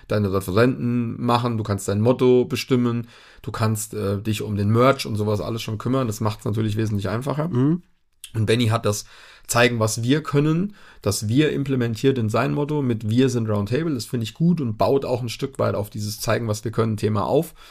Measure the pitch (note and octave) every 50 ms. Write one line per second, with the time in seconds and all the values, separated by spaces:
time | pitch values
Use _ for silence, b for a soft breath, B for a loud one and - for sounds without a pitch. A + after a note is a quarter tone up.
0 | B B - G#2+ G#2 G2 F#2 G2 F#2+ - F2+ G#2 A#2+ B2+ C3 - D3 A#2+ A#2+ B2
1 | A#2+ A#2 - - A#2+ A#2+ A#2+ A#2+ A#2+ B2 A#2 A2 G#2+ A2 G2+ G2 - - G2 G#2
2 | G#2+ A#2+ C3 B2+ C3 B2+ B2 B2 B2 - - A2+ - - C3 B2 B2 A#2+ A#2 A#2+
3 | A#2 B B B B B B B B - G#2 - A2+ A2 A2 G#2 - - - G#2+
4 | G2+ G2 G2+ G2+ G#2 A2 A2 G#2+ G#2+ G#2+ G#2 G2+ G2+ G2+ A2 A2+ B2 C3+ C3 -
5 | - - A#2+ G#2 G#2 G#2 G#2+ G#2 D2 - A2+ A#2 - - A2 G2+ - A#2 B2+ C3+
6 | C3 A2+ G#2 - A2+ G#2+ G#2+ - - A#2 G#2+ A2 A2 A2 G2+ G#2+ A2 G#2+ G#2 G2+
7 | F#2+ F#2+ G2 A#2 C3 C#3+ C3+ D3 D3 F3 F3+ B2 C3 C#3+ E3 F3 - _ _ _
8 | _ _ _ _ - - - A2+ G#2+ G2 A2+ A#2+ B2 A2 A2 A2+ - G#2+ G#2 -
9 | - B B B B B B B B B - A#2 A#2+ B2 A#2+ A#2 A2 A2 - -
10 | A2+ A#2+ C#3 D#3 D3+ - - D3 D3 D#3 D#3 E3 F#3+ G#3 G#3 B B B B B
11 | B - G2 - - G#2 A2+ C3+ D3+ D3 C#3 C#3 C#3 C3+ C3+ B2+ A#2+ A#2 A#2 G#2+
12 | - C3+ C3+ B2+ A2+ G#2+ G#2+ A2+ B2 C#3+ D3 D3 D3 C#3+ D3+ D3 C#3+ B2 A#2+ G#2+
13 | G#2+ G#2+ A2 A#2+ C3 C3+ A#2+ A#2+ A2+ A2 G#2+ G#2 G2+ G2 A#2+ C#3 E3 E3+ D3 A#2+
14 | G#2+ - - B2 A2+ G#2+ - - D#3+ E3+ F3+ E3 C#3+ A#2 G#2+ G#2 G2+ G2 C3 C#3
15 | - - B2+ A#2+ B2+ A#2 G#2+ - C#3+ C#3 - - A2+ A2+ G#2 G2 G#2+ - - G#2+
16 | G#2 G#2 G#2 - - - A2 A#2 A#2 A2+ G#2 G#2 - A#2+ A2+ - A2+ A2+ A2 G#2
17 | - G#2+ G#2+ G#2 F#2+ C2+ G#2 C#3+ F3 E3+ - B B B